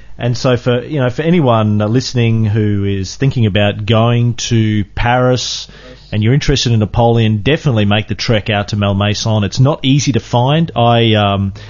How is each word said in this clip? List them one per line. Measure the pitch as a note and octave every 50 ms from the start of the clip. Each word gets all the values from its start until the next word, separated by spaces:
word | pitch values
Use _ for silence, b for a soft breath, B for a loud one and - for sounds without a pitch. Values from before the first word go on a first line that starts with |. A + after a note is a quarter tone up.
| b b b
And | b A#2+ B2 A#2+ -
so | - C3 B2+
for, | A#2+ - B2+ A#2+ B2 -
you | B2+ D#3 C#3
know, | B2 A#2+
for | - -
anyone, | D3+ E3 F3 F3+ C#3+ B2 A2+ A2 A2 G#2+ G#2 G#2
uh, | G#2+ G#2
listening | A2+ C3+ - - - B2 A#2 A2+ A2+ A2+ A2
who | G#2 G#2+ A2+ G#2+ G#2 G#2 G2+ G2
is | G2 G2 G2 F#2+ - -
thinking | - C#3 C3+ - B2+ A2+
about | G#2 F#2 G#2 G2+ G#2 G#2+ G#2+ G#2+
going | G2+ A2+ A2 A2+ A#2+ A#2+ A#2+ A#2+ A#2+ A2
to | - - - A#2+ A2+ A2 G#2+ G#2+ G#2+ G2 - -
Paris, | - - A#2+ B2 B2+ B2+ B2+ B2+ A#2+ - - - - - - B B B B B B B B A2
and | G#2+
you're | G#2+ A2+
interested | C3+ D3+ - - C#3 - - B2
in | A#2 A2
Napoleon, | G#2+ F#2 - A#2+ A#2 A#2 A#2 A#2 A2+ A2 G#2+ G#2
definitely | G2+ B2+ D#3 D#3+ - D3 A#2 G#2+ G#2
make | G2+ G2+ A2 G2+
the | - G#2
trek | - - - A#2 G#2 - -
out | G#2 G2+ G2+ -
to | A2
Malmaison. | G#2 G2+ G2+ G2 G2 G2+ G#2 G2+ - - A2+ G#2+ G#2+
It's | G2+ F#2 - B2+
not | B2+ C#3+ D#3+ - -
easy | C3 C#3 D3 - C#3+
to | C3 A2
find. | - - - A#2+ B2 C3+ D3+ E3 E3+ - -
I, | A#2+ A#2 A#2 A#2 A#2 A#2 A2+ G#2+
um, | G#2 G2+ G2+ G2 G2 G2 G2 F#2+ B B